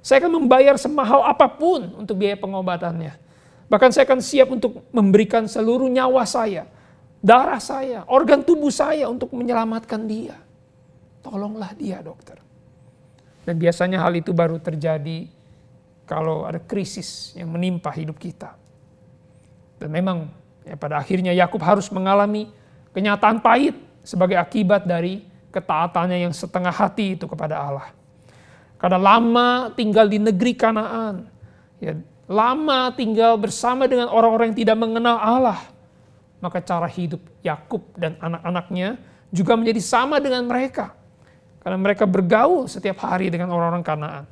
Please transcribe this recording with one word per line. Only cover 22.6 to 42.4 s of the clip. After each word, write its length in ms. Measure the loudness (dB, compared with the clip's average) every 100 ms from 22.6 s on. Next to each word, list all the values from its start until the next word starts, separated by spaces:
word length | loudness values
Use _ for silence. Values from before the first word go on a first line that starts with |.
| _ _ _ -4
kenyataan 480 | -2 2 2 4
pahit 320 | 4 4 2 -2 -18 _
sebagai 320 | -10 0 2 2
akibat 480 | -2 -2 2 2
dari 400 | 0 -4 -4 -6 -14 -20 _
ketaatannya 800 | -10 -4 -2 0 -2 -2 -2 -4
yang 40 | -6
setengah 340 | -6 -4 -4
hati 460 | 0 -2 0 -4 -4
itu 80 |
kepada 320 | -10 -8 -6 -6
Allah. 320 | -6 -8 -12 _ _ _ _ -20 _ -20 _ _
Karena 240 | 0 4
lama 720 | 6 6 4 2 2 0 -4
tinggal 320 | -4 0 4
di 160 | 4 4
negeri 320 | 0 2 0
Kanaan, 720 | 0 0 0 -4 -6 -8 -8 -14 _ -20 _ _ _
ya, 160 | -10 -10 -14 _ -4
lama 640 | 0 0 0 0 0 -2
tinggal 480 | -4 -4 2 4 4
bersama 480 | -2 -4 -4 0 0
dengan 240 | 0 2
orang-orang 400 | 4 4 4 0
yang 80 | 0
tidak 160 | 2 2
mengenal 400 | 0 0 0 2
Allah, 440 | 2 2 2 0 -10 -20 _ _ _ _ _ _
maka 160 | -8 -8
cara 240 | -4 -4
hidup 400 | -4 -4 -6 -8 -14 _
Yakub 400 | -6 -6 -6 -10 -10 -8
dan 240 | -8 -6
anak-anaknya 800 | -8 -8 -4 -6 -6 -6 -6 -8 -16 _ _
juga 240 | -2 2 2
menjadi 240 | 2 -2
sama 400 | 0 0 2 0
dengan 240 | 0 -4
mereka. 480 | -2 -4 -4 -6 -10 -14 _ _ _ _ _ _
Karena 160 | -8 -2
mereka 240 | 0 2
bergaul 640 | 2 2 2 4